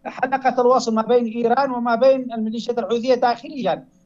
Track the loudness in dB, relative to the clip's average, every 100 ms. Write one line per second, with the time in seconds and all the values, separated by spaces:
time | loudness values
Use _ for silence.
0 | -12 -6 -4 0 0 2 4 4 2 -2
1 | 2 2 2 -2 0 2 0 -2 -2 4
2 | 4 4 -2 -6 -6 -6 -4 -4 -2 -2
3 | 0 2 2 -2 -8 -6 -4 -4 -8 _